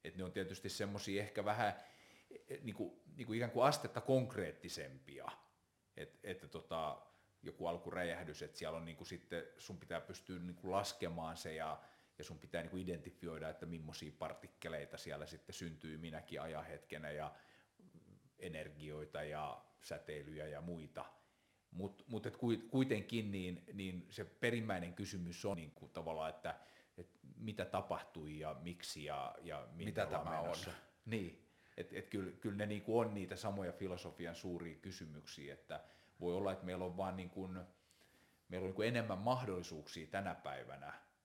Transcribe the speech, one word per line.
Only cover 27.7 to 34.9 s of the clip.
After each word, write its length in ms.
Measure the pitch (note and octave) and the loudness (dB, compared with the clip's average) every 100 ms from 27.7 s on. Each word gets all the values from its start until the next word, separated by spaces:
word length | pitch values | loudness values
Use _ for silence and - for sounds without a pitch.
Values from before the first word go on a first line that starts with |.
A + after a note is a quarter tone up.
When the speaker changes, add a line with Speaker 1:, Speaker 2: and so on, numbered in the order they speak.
| F#2 G2 E2 - E2+ D2+ D2+ | 2 2 0 -2 -6 -6 -2
Speaker 1:
ja 180 | D2+ C#2 | -2 -2
miksi 420 | E2 E2+ - - | -6 -6 -6 -4
ja, 300 | D2 C#2+ B1+ - | -2 0 -2 -4
ja 260 | E2+ D2 B1 | -6 -6 -6
minne 120 | D#2+ | -4
Speaker 2:
Mitä 220 | G#2 G#2+ G2 | -2 2 2
Speaker 1:
ollaan 180 | F2+ | 2
Speaker 2:
tämä 120 | D#2+ D#2+ | 2 2
on? 40 | |
Speaker 1:
menossa. 260 | E2+ E2 - - - _ - | 2 2 -2 -6 -12 _ -2
Niin. 400 | A2 F2 - - - - - | 0 0 -6 -20 -20 -18 -8
Et, 160 | - | -6
et 160 | F#2+ F#2+ | -4 -2
kyl, 220 | G#2 F#2 | -2 -2
kyl 240 | - A2+ G2+ | -2 -2 2
ne 100 | G#2 | 2
niinku 320 | G#2+ G#2 A2+ | 2 6 6
on 160 | A2+ | 6
niitä 220 | G2+ F2+ F#2 | 2 -2 -2
samoja 360 | A2 G2 F#2 | 0 0 0
filosofian 600 | - F#2+ F2 F2 - E2+ | 0 -2 -2 -4 -4 -6
suuria 400 | E2 F#2+ E2+ E2+ D#2+ | -4 -2 -2 -4 -6
kysymyksiä, 720 | G2 | -8